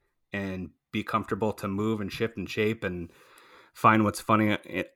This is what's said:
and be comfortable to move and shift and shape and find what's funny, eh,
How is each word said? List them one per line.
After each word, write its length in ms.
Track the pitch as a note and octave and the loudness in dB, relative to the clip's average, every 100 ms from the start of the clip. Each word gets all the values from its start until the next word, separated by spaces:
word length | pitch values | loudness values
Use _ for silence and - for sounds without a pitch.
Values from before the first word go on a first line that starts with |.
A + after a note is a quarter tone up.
| _ _ _ | _ _ _
and 380 | G2+ G2 F#2 F2 - _ | -8 -6 -6 -10 -14 _
be 120 | G#2+ | -6
comfortable 480 | G2 A2 G2 G2+ G#2+ | -2 -4 -2 -2 -2
to 140 | - G#2 | -2 -4
move 320 | G2 A2 A2 | -2 -2 -2
and 120 | G2 | -4
shift 240 | - A2+ G#2 | -4 -4 -4
and 120 | F2 | -6
shape 340 | - G#2+ A2 | 0 0 0
and 280 | G2 F2+ E2+ - - - - - - | -4 -6 -10 -14 -20 -20 -20 -20 -20
find 300 | - A2+ A2 | 2 6 6
what's 160 | G#2 - | 4 0
funny, 300 | - A2 G#2+ G#2 - | 2 4 4 2 -4
eh, 180 | F2+ - | -6 -6